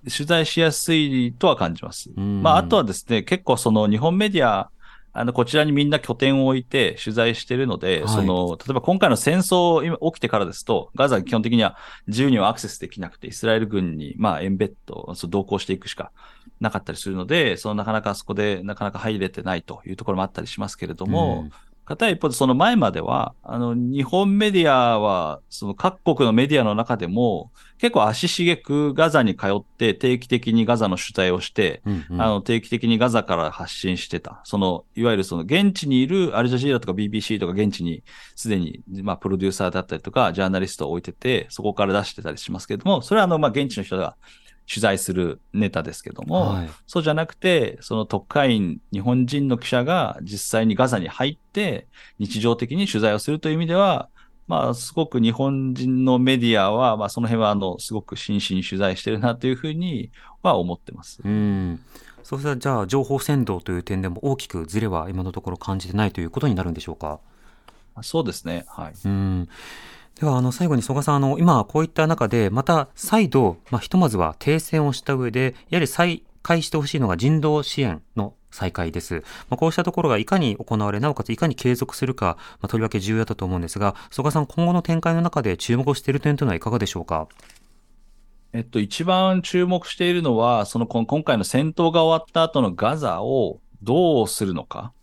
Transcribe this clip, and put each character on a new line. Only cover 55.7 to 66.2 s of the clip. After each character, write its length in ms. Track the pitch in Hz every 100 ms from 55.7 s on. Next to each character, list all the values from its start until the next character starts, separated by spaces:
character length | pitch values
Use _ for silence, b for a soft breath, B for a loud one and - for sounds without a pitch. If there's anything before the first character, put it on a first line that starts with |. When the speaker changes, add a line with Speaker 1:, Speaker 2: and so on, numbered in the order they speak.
| 127
Speaker 1:
人 300 | 127 127 131
の 120 | 127
メ 200 | 127 135
デ 100 | 117
ィ 120 | 110
ア 120 | 98
は、 260 | 110 127 107
ま 80 | 101
あ、 40 |
そ 120 | -
の 60 | 117
辺 160 | 113
は、 80 | 110
あ 40 | 104
の、 240 | 95 87
す 140 | -
ご 80 | 110
く 140 | - 95
真 220 | - 101
摯 180 | - 92
に 80 |
取 160 | 87 95
材 180 | 98 92
し 60 |
て 80 | -
る 80 | 107
な 160 | 120 117
と 100 | 127
い 60 |
う 40 | 127
ふ 100 | 156
う 80 |
に 360 | 156 180 135 - B B B
は 160 | 185 123
思 160 | 87
っ 60 | 87
て 120 | -
ま 120 | -
す。 160 | - -
Speaker 2:
う 60 | 101
ん。 500 | 107 104 98 92 82 B B B B
そ 140 | - 139
う 20 |
し 40 |
た 60 | 143
ら、 80 | 131
じ 100 | 143
ゃ 140 | 127
あ、 60 | 98
情 160 | 135
報 160 | 135 139
戦 260 | - 143 120
闘 140 | 92
と 100 | -
い 60 | 90
う 60 |
点 180 | 87 95
で 80 | 92
も 100 | 87
大 140 | 139 131
き 100 | -
く 180 | 90 80
ズ 140 | 98
レ 80 | 110
は 200 | 87 80
今 120 | 92
の 100 | 92
と 100 | 90
こ 100 | -
ろ 60 | 90
感 200 | - 95
じ 100 | 87
て 80 | 95
な 80 | 107
い 40 |
と 100 | -